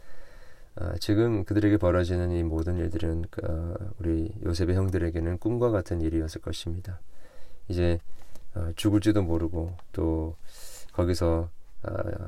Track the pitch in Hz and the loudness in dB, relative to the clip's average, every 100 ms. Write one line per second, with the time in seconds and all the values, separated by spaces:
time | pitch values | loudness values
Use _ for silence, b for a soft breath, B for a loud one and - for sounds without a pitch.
0 | b b b b b b b - 87 90 | b b b b b b b -6 -4 -2
1 | - 104 117 107 95 104 104 104 90 90 | 2 4 4 2 2 4 4 4 4 4
2 | 87 90 87 87 82 80 85 87 82 80 | 4 2 2 2 0 0 0 0 0 0
3 | 82 82 85 - - 80 85 - 98 - | 0 0 -2 -4 -2 -2 -2 -4 -6 -4
4 | 85 82 82 - 85 85 85 92 95 90 | 0 0 0 -2 -2 0 2 4 2 2
5 | 85 82 82 90 107 117 120 104 - 85 | 0 0 -2 0 0 2 2 2 0 0
6 | 80 82 80 - - - 85 90 95 90 | 0 0 -2 -4 -6 -6 -4 -4 -6 -8
7 | - b b b b b - 87 87 85 | -6 b b b b b -2 2 4 2
8 | - b b b - 87 85 85 107 104 | 0 b b b -2 -2 -2 0 2 4
9 | 104 104 87 82 82 82 87 90 - - | 4 4 4 2 2 0 -4 -6 -6 -2
10 | 82 80 80 82 B B B B B - | 0 0 -2 -4 B B B B B 0
11 | 90 90 85 82 85 - - - - 95 | 2 4 4 2 0 -6 -8 -4 -4 -2
12 | 92 90 | -2 -4